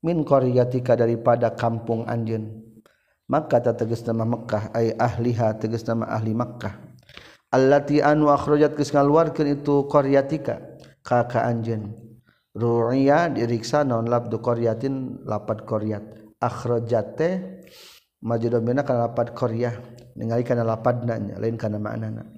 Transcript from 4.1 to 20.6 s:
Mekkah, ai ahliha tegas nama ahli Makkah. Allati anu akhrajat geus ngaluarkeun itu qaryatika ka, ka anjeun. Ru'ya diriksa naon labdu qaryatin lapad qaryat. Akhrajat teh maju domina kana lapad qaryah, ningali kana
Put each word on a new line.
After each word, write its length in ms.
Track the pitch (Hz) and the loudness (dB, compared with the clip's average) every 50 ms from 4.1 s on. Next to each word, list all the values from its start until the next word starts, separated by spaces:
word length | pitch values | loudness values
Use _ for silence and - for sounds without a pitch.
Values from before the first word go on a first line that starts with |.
| 113 113 113 113 | -2 -2 0 -2
Mekkah, 400 | 120 113 - - 107 104 104 - - | -2 -4 -4 -4 -4 -4 -4 -4 -2
ai 160 | 113 113 113 110 | 0 0 0 0
ahliha 600 | - 117 120 - - 117 123 120 110 120 110 110 | 0 -2 -2 0 -2 -2 -2 0 2 0 0 0
tegas 280 | 110 - 110 113 113 113 - | -2 -4 -4 -4 -4 -4 -2
nama 200 | 117 113 110 - 110 | -2 -2 -2 -4 -4
ahli 240 | 110 110 110 110 | -4 -2 -2 -2
Makkah. 560 | 117 123 120 - - 104 104 95 - - - - - _ _ - - - - - _ _ _ - | -2 -4 -4 -6 -10 -10 -10 -10 -10 -18 -20 -20 -20 _ _ -20 -20 -20 -20 -20 _ _ _ 2
Allati 480 | 127 131 135 143 143 139 143 143 147 143 | 4 6 6 6 4 4 2 2 4 4
anu 320 | 147 151 151 151 147 143 | 4 4 6 6 4 4
akhrajat 400 | 139 - - 151 147 156 147 147 | 4 4 2 4 4 4 2 2
geus 160 | - 143 139 | 0 -4 0
ngaluarkeun 720 | - 147 139 143 147 160 165 156 - - 156 143 143 143 143 | 2 2 4 6 6 4 4 2 0 -2 0 0 0 -2 0
itu 240 | 143 143 143 139 | 2 2 2 2
qaryatika 720 | 143 - 147 139 135 139 139 135 139 160 151 135 - 113 - - - - - - - _ _ _ | 4 4 4 4 6 4 4 4 2 -4 -6 -4 -6 -6 -8 -10 -18 -20 -20 -20 -20 _ _ _
ka, 160 | - 127 120 117 117 | 0 2 2 2 2
ka 160 | - 117 117 | 0 0 0
anjeun. 480 | 120 120 117 113 113 113 107 104 101 104 - - - - - _ _ _ _ _ _ _ | 0 0 -2 -2 -4 -4 -6 -6 -10 -12 -14 -18 -20 -20 -20 _ _ _ _ _ _ _
Ru'ya 760 | 107 113 117 117 117 117 113 127 135 135 139 143 160 175 170 | -2 0 2 2 2 2 2 2 4 4 6 6 4 4 2
diriksa 560 | 135 107 117 117 120 113 110 - - 147 147 | 0 -2 -2 0 -2 -2 -2 0 0 0 2
naon 240 | 135 120 113 113 117 | 2 0 0 0 2
labdu 320 | 120 120 120 120 113 110 110 | 0 0 0 -2 -6 -4 0
qaryatin 800 | 123 120 117 117 113 110 110 123 135 135 135 131 127 - - - | -2 0 2 0 0 0 0 -2 -4 -4 -4 -6 -8 -10 -12 -8
lapad 400 | - 107 104 - - 113 107 - | -6 -6 -6 -4 -4 -6 -6 -4
qaryat. 400 | - 113 107 104 107 107 101 104 - - - - - _ _ - | -4 -4 -4 -2 -4 -4 -6 -8 -14 -20 -20 -20 -20 _ _ -4
Akhrajat 640 | 123 - - - 117 120 117 117 110 120 113 104 - - | -4 -4 -4 -4 -2 -2 -2 0 0 0 0 0 -2 -4
teh 200 | - 156 170 185 185 185 - - - - - - - - - - - _ _ _ _ - | -2 -2 -2 -2 -4 -6 -10 -14 -16 -20 -20 -20 -20 -20 -20 -20 -20 _ _ _ _ -4
maju 200 | 113 117 117 113 117 | -2 -2 0 0 0
domina 320 | 120 120 113 117 123 139 139 | 0 0 0 2 0 0 0
kana 240 | - 127 120 117 | 0 0 0 0
lapad 240 | 117 120 - 117 - - - | -2 0 -2 -4 -4 -2 -4
qaryah, 400 | 135 117 113 113 120 120 117 101 - - - - - - - - | -4 -2 -2 -2 -4 -4 -6 -8 -12 -18 -20 -20 -20 -20 -14 -8
ningali 240 | 110 113 113 120 123 | -6 -2 -2 -2 0
kana 240 | 117 127 120 | 0 0 0